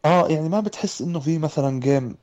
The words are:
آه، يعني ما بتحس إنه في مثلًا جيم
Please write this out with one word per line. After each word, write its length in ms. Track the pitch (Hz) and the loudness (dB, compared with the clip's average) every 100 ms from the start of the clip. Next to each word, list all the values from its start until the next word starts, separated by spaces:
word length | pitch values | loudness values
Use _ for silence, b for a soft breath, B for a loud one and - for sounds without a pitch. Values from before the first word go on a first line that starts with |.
| 151 | 2
آه، 220 | 175 170 | 4 4
يعني 220 | 156 160 | 0 0
ما 100 | 208 | -2
بتحس 420 | 208 - 202 - | -2 -4 -6 -4
إنه 180 | 175 170 | -4 -2
في 180 | 139 165 | 0 0
مثلًا 420 | 151 151 135 131 | 0 0 0 0
جيم 360 | 135 139 123 - | 2 2 0 -8